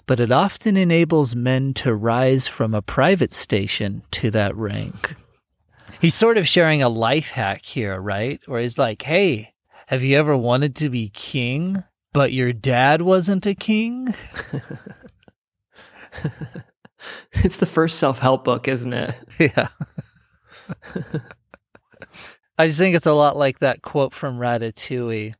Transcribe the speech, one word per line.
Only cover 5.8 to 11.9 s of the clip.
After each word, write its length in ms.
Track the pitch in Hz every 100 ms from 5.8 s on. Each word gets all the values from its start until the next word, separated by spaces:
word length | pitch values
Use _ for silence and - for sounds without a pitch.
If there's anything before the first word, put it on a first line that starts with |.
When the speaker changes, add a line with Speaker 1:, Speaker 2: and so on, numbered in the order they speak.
| - -
Speaker 1:
He's 140 | 165 -
sort 240 | 226 226
of 80 | 160
sharing 340 | 180 160 151
a 80 | 127
life 420 | 113 113 147 -
hack 320 | - 98 98 -
here, 340 | 135 104 95
right? 380 | 98 98 120 147 -
Where 120 | 120
he's 180 | 120 117
like, 240 | 123 107
Hey, 500 | 135 170 202 113 107 _ _ - -
"Have 160 | 131
you 140 | 131 139
ever 180 | 151 139
wanted 380 | 120 123 147 127
to 120 | 151
be 200 | 123 107
king, 760 | - - 135 120 135 180 196 -